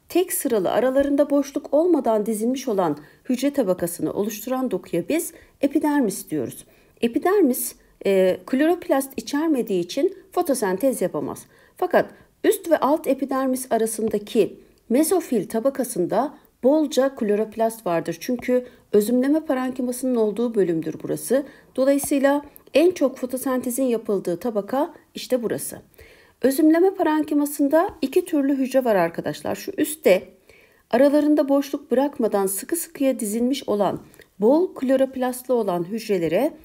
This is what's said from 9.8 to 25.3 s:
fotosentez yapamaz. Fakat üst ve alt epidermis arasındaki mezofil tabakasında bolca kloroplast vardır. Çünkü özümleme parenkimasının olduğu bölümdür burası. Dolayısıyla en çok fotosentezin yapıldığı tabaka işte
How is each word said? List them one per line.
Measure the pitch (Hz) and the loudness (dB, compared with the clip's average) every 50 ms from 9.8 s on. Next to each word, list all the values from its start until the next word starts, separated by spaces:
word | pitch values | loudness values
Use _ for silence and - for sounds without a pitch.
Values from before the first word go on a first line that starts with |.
| 170 - - 277 285 381 - - - _ | -2 -4 -2 -2 -2 -2 -2 -6 -16 _
fotosentez | - 349 349 285 269 254 - - 202 190 269 269 247 - | -4 -2 0 0 0 0 0 -2 0 0 0 0 0 0
yapamaz. | 190 175 - 151 135 120 - - - _ _ _ _ _ _ | -2 -2 -2 -4 -6 -6 -8 -12 -16 _ _ _ _ _ _
Fakat | - 359 359 - 208 - - - - - _ _ _ - | -6 -2 2 2 2 2 0 -4 -20 -20 _ _ _ 0
üst | 330 440 - - 339 | 0 0 0 0 0
ve | 311 | 2
alt | - - 254 302 320 302 | 2 4 2 0 0 0
epidermis | 247 269 262 277 254 269 262 269 262 254 254 - - | 0 -2 -2 -2 -4 -2 -2 -2 -2 -2 -4 -2 -2
arasındaki | 233 220 226 220 - - 220 220 220 208 208 - - 226 180 - - - - _ _ _ _ - | -2 0 0 -2 -2 -2 -2 -2 -2 -4 -4 -2 0 2 2 0 -2 -10 -20 _ _ _ _ 0
mezofil | 226 269 311 311 392 349 - - 254 208 - - | 2 2 2 4 2 0 0 0 -2 -2 -2 -2
tabakasında | - 226 226 277 277 - 247 233 - 180 175 160 170 208 262 294 - - _ _ _ _ - | -2 -2 0 0 -2 -2 -4 -4 -2 -2 -2 0 0 0 -2 -2 -4 -12 _ _ _ _ 2
bolca | 254 294 320 302 269 - 254 262 269 269 | 4 4 4 2 0 2 0 0 0 0
kloroplast | - 233 208 208 202 220 214 214 226 226 226 226 226 - | -2 -2 0 0 0 -2 -2 -2 -2 -2 -2 -2 -4 -4
vardır. | 180 170 165 165 170 160 - | -2 -2 -2 -2 -4 -8 -8
Çünkü | - - 247 233 - - 254 247 247 - - _ _ _ - | -6 -6 -6 -4 -2 -2 -2 -2 -2 -4 -12 _ _ _ 2
özümleme | 208 208 220 240 247 254 285 302 320 | 2 4 4 2 2 2 2 2 2
parenkimasının | 311 - 277 254 254 262 247 - 247 247 240 - - 254 254 | 0 0 -2 -2 -2 -4 -4 -4 -4 -6 -4 -4 -2 0 0
olduğu | 226 220 208 196 220 240 247 226 | 2 0 0 0 0 -2 0 0
bölümdür | 214 185 170 170 160 156 160 156 - - | 0 2 2 0 -2 -4 -6 -8 -8 -6
burası. | - 151 151 - - 226 277 285 - - - - _ - | -6 -6 -6 -2 0 0 0 0 -4 -10 -20 -20 _ -4
Dolayısıyla | 254 262 277 277 277 - - 302 277 262 277 285 285 285 - - - _ - - | 0 2 2 2 2 0 0 0 2 2 2 2 0 -2 -6 -16 -20 _ 0 2
en | 269 330 359 | 4 4 4
çok | 370 - 294 254 262 | 4 2 0 -2 -2
fotosentezin | - - 247 - 254 - 269 254 254 254 254 240 269 269 | -4 -8 -6 -6 -4 -4 -2 -2 -2 -4 -4 -2 -2 0
yapıldığı | 254 233 220 226 - 208 190 185 185 175 175 | 0 0 -2 -2 -2 -4 -2 -2 -4 -4 -4
tabaka | - 247 214 202 196 202 247 269 302 - - - _ _ - | -4 -4 -4 -4 -4 -2 -2 -2 -2 -2 -6 -12 _ _ -16
işte | - - - | -14 -6 -2